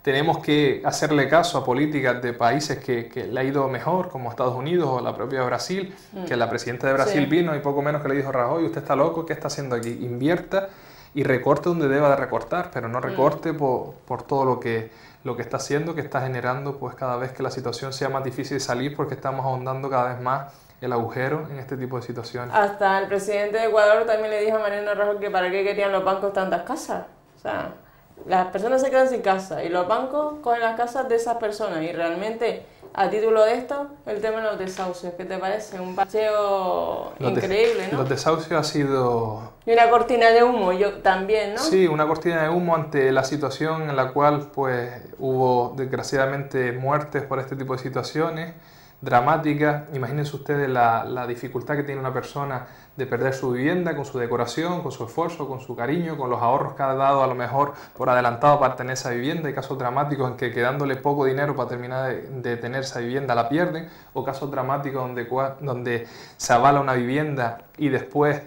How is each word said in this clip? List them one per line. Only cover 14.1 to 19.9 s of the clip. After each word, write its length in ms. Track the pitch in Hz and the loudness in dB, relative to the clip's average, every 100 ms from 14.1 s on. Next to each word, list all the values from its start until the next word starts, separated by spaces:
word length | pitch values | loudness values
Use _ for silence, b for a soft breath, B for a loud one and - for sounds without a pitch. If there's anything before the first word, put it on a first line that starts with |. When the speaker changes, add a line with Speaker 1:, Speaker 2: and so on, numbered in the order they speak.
| 120 | -10
Speaker 1:
todo 200 | - 139 | -2 0
lo 160 | 131 123 | 2 0
que, 320 | 123 113 113 B B B | -2 -4 -6 B B B
lo 140 | 131 120 | -8 -6
que 40 | |
está 140 | 113 | -4
haciendo, 400 | 127 - 143 160 | -6 -2 -2 -2
que 60 | 156 | -6
está 180 | 151 139 | -4 -4
generando, 580 | 131 127 123 135 143 139 | -4 -4 -2 -4 -6 -8
pues, 160 | 123 | -10
cada 200 | - 131 | -6 -6
vez 160 | 120 127 | -4 -6
que 100 | - | -6
la 80 | 123 | -6
situación 420 | - 123 113 135 | -4 -6 -6 -8
sea 160 | 131 135 | -4 -4
más 160 | 135 | -2
difícil 320 | 131 139 127 139 | -4 -6 -6 -6
de 20 | |
salir, 340 | - 120 139 | -4 -2 -4
porque 200 | 147 139 | -4 -6
estamos 320 | 127 135 131 | -4 -4 -4
ahondando 440 | 135 127 127 131 | -4 -4 -4 -6
cada 220 | 135 | -2